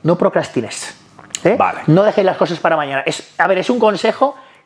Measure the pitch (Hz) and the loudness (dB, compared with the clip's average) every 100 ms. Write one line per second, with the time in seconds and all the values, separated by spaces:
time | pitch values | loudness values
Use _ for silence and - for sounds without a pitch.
0 | 156 170 196 170 139 131 104 - - - | -2 0 0 0 -4 -6 -6 -8 -14 -16
1 | - - - - 170 233 92 - - 165 | -20 -20 -18 -2 0 2 0 0 2 4
2 | 214 208 190 - 170 165 175 160 143 135 | 4 2 0 0 -2 -2 -2 -2 -2 -4
3 | 160 - - - 175 185 214 247 214 196 | -6 -8 -6 -2 0 0 0 2 2 2
4 | 220 - 277 - - - | -2 0 -2 -2 -16 -20